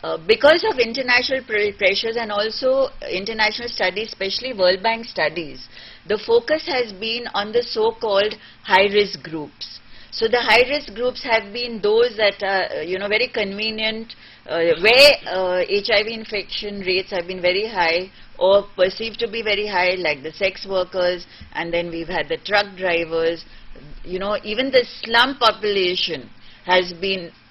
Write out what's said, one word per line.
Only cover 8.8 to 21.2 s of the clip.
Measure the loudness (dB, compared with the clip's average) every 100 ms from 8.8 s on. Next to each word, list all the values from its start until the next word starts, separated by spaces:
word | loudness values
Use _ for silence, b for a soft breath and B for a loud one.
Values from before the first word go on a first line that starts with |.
| 4 4 0 -2
groups. | -10 -10 -10 -12 -18 -16 B B B
So | -4 0
the | 0
high-risk | 4 4 4 0 -4
groups | -4 -4 -4
have | 0 0 0
been | -10 -8 -2
those | 2 4 4 2
that | 0 0
are, | -2 0 -2 -4
uh, |
you | -4 -4
know, | -2
very | 0 0
convenient, | -2 -4 -4 -6 -4 -4 -6 -12 -18 B B -6
uh, | 0 2 4
where, | 6 8 8 6 0
uh, | -2 0 0 0
H | 0 2
I | 0
V | 0
infection | -8 -6 -8 -6 -10 -8 -6
rates | -2 -2 -2
have | -6 -6
been | -2
very | 0 0 -2
high | 0 0 0 -4 B B 0
or | 4 4 2 0
perceived | 0 0 -8 -6
to | -6
be | -4
very | -2 0 0
high, | 2 2 2
like | -2 -2
the | -6
sex | -2 -4 -2 -4
workers, | -2 -2 0 0 -2